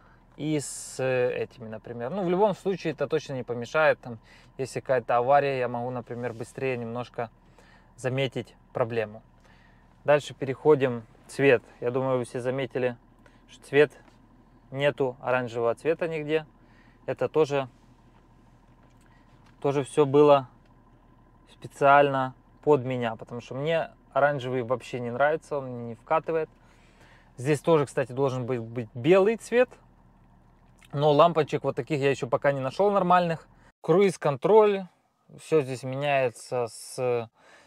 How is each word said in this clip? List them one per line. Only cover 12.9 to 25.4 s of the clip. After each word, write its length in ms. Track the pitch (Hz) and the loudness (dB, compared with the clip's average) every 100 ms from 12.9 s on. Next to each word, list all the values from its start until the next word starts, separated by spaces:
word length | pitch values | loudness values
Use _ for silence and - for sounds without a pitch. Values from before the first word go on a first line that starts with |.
| 120 _ _ _ _ _ | -6 _ _ _ _ _
что 140 | - | -20
цвет, 280 | - 139 147 - - _ _ _ _ _ _ | 0 4 4 2 -20 _ _ _ _ _ _
нету 460 | 135 143 - 135 127 | -2 -2 0 -4 -4
оранжевого 520 | 123 127 123 120 117 | -2 -2 -2 -2 -2
цвета 340 | 113 147 160 165 | -2 -2 -2 -4
нигде. 380 | 160 151 156 156 _ _ _ _ _ - | -6 -4 -4 -4 _ _ _ _ _ -10
Это 220 | 131 123 | -6 -2
тоже, 380 | 156 147 139 131 - _ _ _ _ _ _ _ _ _ _ _ _ _ _ _ _ _ _ | 0 0 0 -4 -12 _ _ _ _ _ _ _ _ _ _ _ _ _ _ _ _ _ _
тоже 220 | 143 143 | -2 -2
все 220 | 131 - 143 | -2 0 4
было 440 | 143 147 139 127 _ _ _ _ _ _ _ _ _ _ | 6 8 6 4 _ _ _ _ _ _ _ _ _ _
специально 840 | _ - - 139 143 143 135 131 - _ _ | _ -20 0 6 6 6 2 -4 -8 _ _
под 200 | 151 143 | 2 2
меня, 320 | 123 127 117 113 | 2 -4 -4 -6
потому 260 | 117 120 | -12 -14
что 140 | - 127 | -12 -8
мне 360 | 151 165 - - _ | -2 -2 -4 -12 _
оранжевый 500 | 135 143 147 127 127 | 2 2 2 -4 -6
вообще 360 | 113 123 - 127 | -2 -4 -4 -8
не 120 | 120 | -8
нравится, 460 | 123 143 156 | 0 0 0